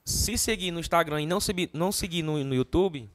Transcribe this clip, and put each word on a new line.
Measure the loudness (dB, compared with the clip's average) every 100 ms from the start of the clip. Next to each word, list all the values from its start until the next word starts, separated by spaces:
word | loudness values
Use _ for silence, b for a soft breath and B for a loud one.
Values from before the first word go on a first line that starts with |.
| -6
Se | -2 0 0
seguir | 0 0 0
no | -4
Instagram | 0 2 2 0
e | 0
não | 0
seguir, | 0 0 -2
não | 0 0
seguir | 0 -2 -2
no, | -2 0
no | 0
YouTube, | 0 2 2 2 0 -12